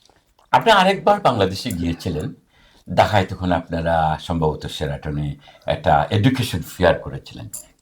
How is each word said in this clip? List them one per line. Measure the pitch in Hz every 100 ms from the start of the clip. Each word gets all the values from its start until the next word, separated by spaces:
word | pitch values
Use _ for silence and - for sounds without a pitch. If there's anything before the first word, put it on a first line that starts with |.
| _ _ _ _ _
আপনি | 127 226
আরেকবার | 202 185 190 208 202
বাংলাদেশে | 151 117 95 95 127
গিয়েছিলেন, | 85 85 82 - 78 143 - _ _ _ _ - 92
ঢাকায় | 95 104 92
তখন | 90 90
আপনারা | 85 - 82 82 82 80 78
সম্ভবত | - 82 78 76 73
শেরাটনে | - 76 69 76 73 73 67 - - -
একটা | - 80 76 -
এডুকেশন | 104 131 127 113 90 - -
ফেয়ার | 87 80
করেছিলেন, | - 69 - - - - - _